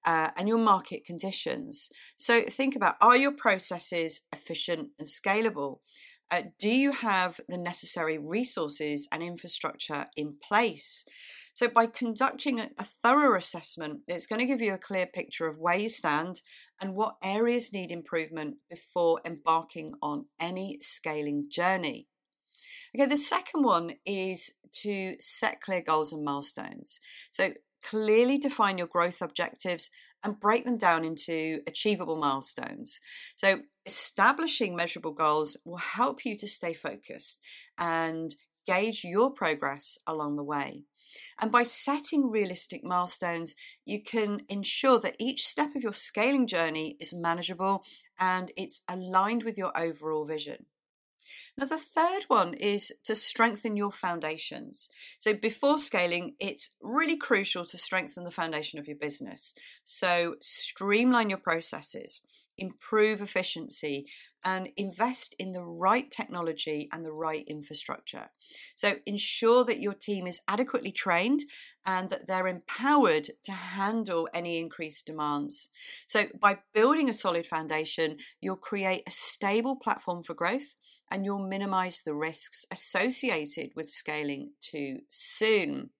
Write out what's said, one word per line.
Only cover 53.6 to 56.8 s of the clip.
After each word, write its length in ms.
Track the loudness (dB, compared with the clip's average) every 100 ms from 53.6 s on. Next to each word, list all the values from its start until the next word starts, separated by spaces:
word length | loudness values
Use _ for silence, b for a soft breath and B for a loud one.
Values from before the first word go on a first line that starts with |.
| -4 -2
your 140 | -4
foundations. 960 | -4 -4 -4 -6 -6 -8 -10 -12 -10 -10 B B B
So 140 | -2
before 460 | 0 0 0 2 6
scaling, 560 | 6 6 0 0 -4 -8
it's 360 | -8 -2 -2 _